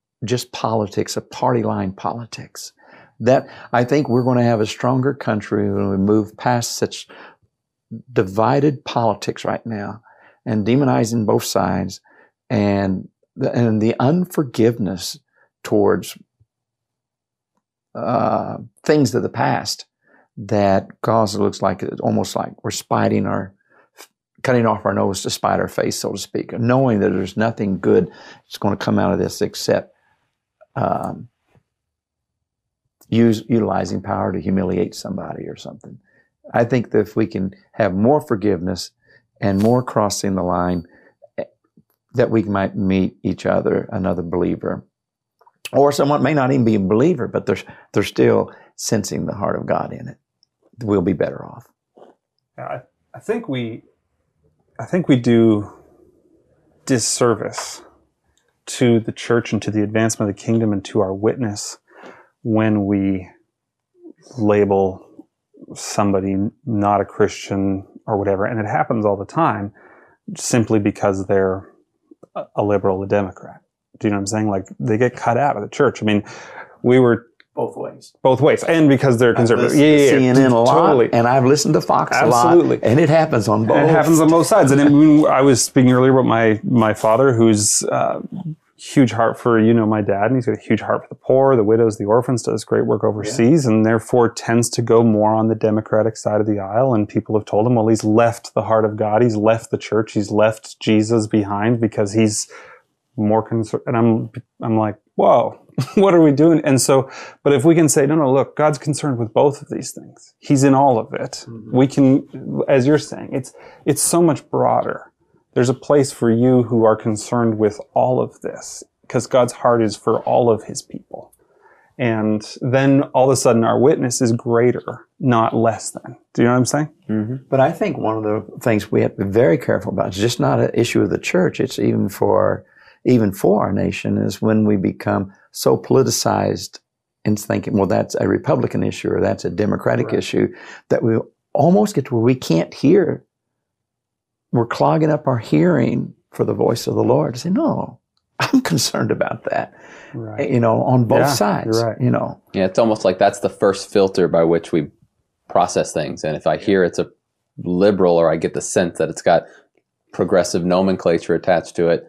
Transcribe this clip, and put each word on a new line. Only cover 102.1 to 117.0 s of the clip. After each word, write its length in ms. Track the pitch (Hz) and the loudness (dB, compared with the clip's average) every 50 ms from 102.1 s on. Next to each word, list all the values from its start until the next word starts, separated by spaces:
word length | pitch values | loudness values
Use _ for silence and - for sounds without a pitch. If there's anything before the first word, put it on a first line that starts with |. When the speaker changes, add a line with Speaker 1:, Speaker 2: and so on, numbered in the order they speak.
| 101 | 0
Speaker 2:
he's 340 | 113 113 107 107 - - - - - - - - _ _ _ _ _ _ _ _ | 0 0 0 0 -4 -8 -12 -14 -20 -20 -20 -20 _ _ _ _ _ _ _ _
more 260 | - 107 104 107 110 107 | -4 0 0 2 0 0
concerned." 400 | - 120 113 110 - - - - - | -2 -4 -4 -4 -4 -6 -8 -6 -4
And 80 | 127 | 0
I'm, 340 | 113 117 117 110 117 123 117 - 123 - _ _ - - | 2 2 2 2 0 -2 -6 -12 -16 -18 _ _ -10 -6
I'm 160 | 117 110 110 | -4 -2 -2
like, 160 | 107 107 - - _ _ _ | -2 -2 -4 -8 _ _ _
"Whoa, 420 | - - - 165 123 113 - - - _ _ _ - | 0 2 4 4 4 2 0 -6 -12 _ _ _ -8
<laughs> 160 | 131 - - | -8 -2 0
what 180 | 214 196 196 175 | 2 4 6 6
are 80 | 175 160 | 6 6
we 80 | 151 | 6
doing?" 300 | 139 131 151 170 165 151 - | 6 4 4 4 4 4 2
And 180 | 151 135 127 | 2 0 2
so, 300 | - - 139 135 127 - - - - - - _ - | 2 4 2 2 2 0 -6 -18 -20 -20 -12 _ 0
but 100 | - 143 | 2 2
if 120 | 139 127 | 4 4
we 100 | 170 160 | 4 4
can 140 | 170 165 143 | 4 4 2
say, 180 | - 160 135 | 2 2 2
"No, 80 | 139 156 | 2 2
no, 180 | 165 147 131 131 | 2 2 2 2
look, 220 | 139 120 - - | 2 0 0 -2
God's 240 | - 147 151 151 143 | 0 0 0 0 -2
concerned 400 | - 156 139 - - 147 131 117 | -4 -6 -6 -4 -4 -4 -4 -4
with 140 | 117 107 - | -4 -2 0
both 260 | 123 135 143 135 - | 2 2 2 0 -2
of 80 | 147 - | -8 -10
these 200 | - - - - | -10 -10 -10 -12
things. 440 | - - - - - - - - _ _ | -14 -18 -20 -20 -20 -20 -20 -20 _ _
He's 240 | - - 147 135 135 | -2 0 2 4 4
in 120 | 143 135 | 4 4
all 240 | 131 139 139 123 110 | 4 4 4 2 0
of 120 | - - - | -2 -4 -8
it." 300 | - - 135 - - - 127 | -8 -8 -10 -12 -14 -18 -18
Speaker 1:
Mm-hmm. 280 | 113 113 - - - | -18 -18 -10 -2 0
Speaker 2:
We 100 | 127 135 131 | 2 2 2
can, 720 | - - 139 131 135 143 - - - 135 135 - 143 139 - - | 2 2 4 4 4 2 0 -4 -14 -14 -12 -8 -6 -4 -2 0
as 180 | 143 135 120 | 2 2 2
you're 120 | 139 151 147 | 2 2 0
saying, 320 | 147 - - 95 107 - - | -2 -6 -12 -14 -12 -10 -10
it's, 200 | 139 131 - - - - - - - - | -10 -10 -12 -16 -20 -20 -20 -20 -8 -4
it's 160 | - 131 - - | -4 -2 -2 -2
so 200 | - - 170 175 | 0 2 2 2
much 260 | 160 139 123 - _ | 2 2 -2 -4 _
broader. 600 | - 131 123 123 117 120 - - - - - - _ _ _ _ _ _ _ _ - | -2 -2 0 0 0 0 -2 -4 -6 -10 -12 -20 _ _ _ _ _ _ _ _ -2
There's 160 | 131 123 123 | 0 0 0
a 40 | 123 | 0
place 380 | 127 - - 143 143 135 135 - | -2 -2 2 2 2 2 0 -2
for 180 | - 120 117 | -2 0 0
you 320 | 113 113 123 127 127 123 120 | 2 2 4 4 4 2 2
who 220 | 110 120 113 110 | 2 2 2 4
are 100 | 110 110 | 4 2
concerned 640 | 110 | 2